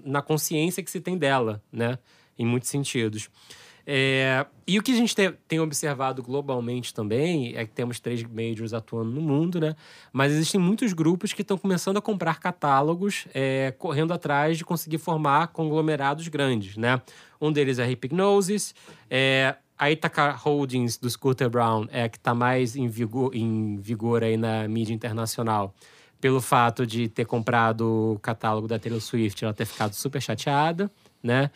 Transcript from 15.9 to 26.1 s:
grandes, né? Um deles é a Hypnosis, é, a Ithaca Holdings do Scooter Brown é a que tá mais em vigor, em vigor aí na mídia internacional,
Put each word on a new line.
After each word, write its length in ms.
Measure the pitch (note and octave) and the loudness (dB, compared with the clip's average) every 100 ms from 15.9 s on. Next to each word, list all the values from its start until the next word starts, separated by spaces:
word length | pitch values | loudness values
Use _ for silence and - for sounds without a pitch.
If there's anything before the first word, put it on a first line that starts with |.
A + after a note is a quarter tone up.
| D3+ C#3 D3+ E3 | 0 0 -2 -4
grandes, 480 | D3+ C#3 A#2 G2 G#2 | 0 0 0 -4 -2
né? 260 | A#2 B2+ - - - - | 0 0 -2 -20 -20 -4
Um 100 | D3+ | 0
deles 300 | D3 C3+ B2 | 2 2 2
é 60 | A#2+ | 0
a 40 | |
Hypnosis, 840 | B2+ C3 E3+ G3 G3+ F#3 G#3 - - - - - | -2 -4 0 4 4 4 -2 -4 -12 -20 -20 -4
é, 460 | C3 C3+ C3+ C3+ - _ - | 0 4 4 2 0 _ -2
a 100 | C#3+ | 0
Ithaca 420 | D#3 D#3 - C#3+ | 2 0 2 0
Holdings 680 | B2+ D3+ D3 C#3 B2+ A#2+ A2+ | 0 0 0 0 0 0 -2
do 120 | B2 | -4
Scooter 400 | - C#3 B2 B2+ | -2 0 2 2
Brown 380 | A#2+ A#2 A2 G#2 | 2 2 2 -2
é 140 | B2 | -4
a 60 | A#2 | -4
que 100 | - | -4
tá 160 | - A#2 | -2 0
mais 400 | B2 A#2+ A#2+ C3+ | 2 2 0 -2
em 140 | B2 | -4
vigor, 440 | A2 A2+ B2 C3 | -2 -4 -2 -2
em 440 | B2+ A2+ A2 G#2+ G2+ | 0 -2 0 -2 -4
vigor 440 | G2+ A#2 A#2 A#2 | -6 -4 0 2
aí 140 | A2+ A2 | 2 0
na 320 | A2+ A2 G#2+ | 0 -2 -2
mídia 260 | A2+ A2 | -2 -2
internacional, 800 | A2+ A#2 A2 A2+ - A2+ G#2+ G2 - - - - | -4 -4 -4 -4 -2 0 0 -2 -8 -20 -20 -20